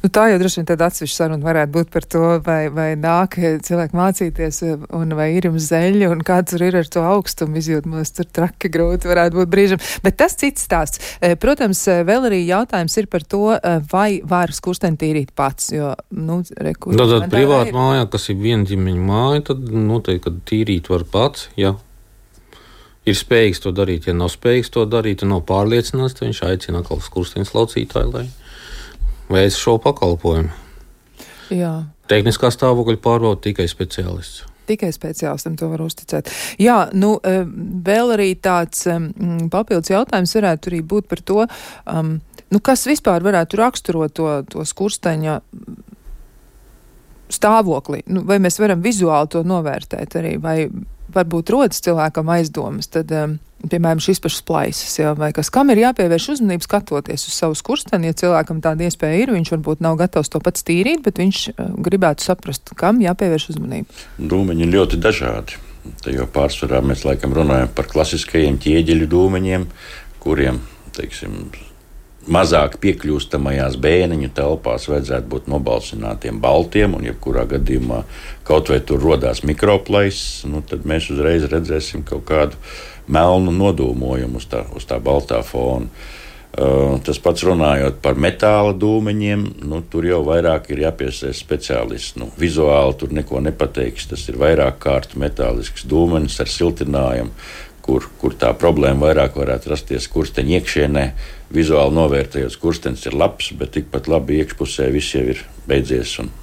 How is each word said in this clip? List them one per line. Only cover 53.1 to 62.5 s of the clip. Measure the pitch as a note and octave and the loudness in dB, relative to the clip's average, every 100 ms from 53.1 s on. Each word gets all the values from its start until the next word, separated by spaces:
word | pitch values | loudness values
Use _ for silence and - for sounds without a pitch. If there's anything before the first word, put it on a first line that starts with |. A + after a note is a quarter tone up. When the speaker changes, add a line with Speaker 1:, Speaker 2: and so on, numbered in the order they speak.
Speaker 1:
em, | D#3 D3+ D#3 - _ D#3+ | -2 -2 -4 -10 _ -4
piemēram, | F3 E3 D#3+ | 2 2 2
šis | - F#3+ | 2 0
pašs | E3 - | 0 -6
plaisas, | - D#3+ - - - - | -2 -2 -2 -4 -6 -2
jā, | D3+ D3+ | 0 0
vai | D3+ | -2
kas, | D3+ D3+ | -2 0
kam | B3+ C#4+ | 4 6
ir | G#3+ | 6
jāpievērš | A#3+ B3 F3 E3 - C#4+ | 4 4 2 2 0 0
uzmanība | G#3+ F3 - | 2 0 0
skatoties | G3+ G3 D3 - D3 - | -2 0 -4 -4 -8 -6
uz | |
savu | - E3 D#3 | -2 -2 -2
skursteni, | - C#4+ - F#3+ E3 | -2 -4 -2 -2 0
ja | D#3+ | 0
cilvēkam | F3 E3 D#3+ D#3+ | 2 2 2 -2
tāda | D#3+ D#3 F3 | -2 0 -2
iespēja | - D#3 E3+ | -2 0 2
ir, | C4+ | 2
viņš | G3 D#3+ D#3+ | 0 0 -2
varbūt | D#3+ D#3 | -2 0
nav | E3 D#3+ | 0 2
gatavs | F3+ E3 D3 | 2 0 -2
to | D#3 | -2
pats | F3+ - - | -2 -2 0
tīrīt, | E3+ A3 E4 | 0 2 0
bet | A#3 - | 0 0
viņš, | F#3 G3 - | 0 0 -6
eh, | - - - | -6 -8 -4
gribētu | F3 F#3+ F3 C#3+ - | 0 2 2 2 -2
saprast, | F3+ - | -2 -4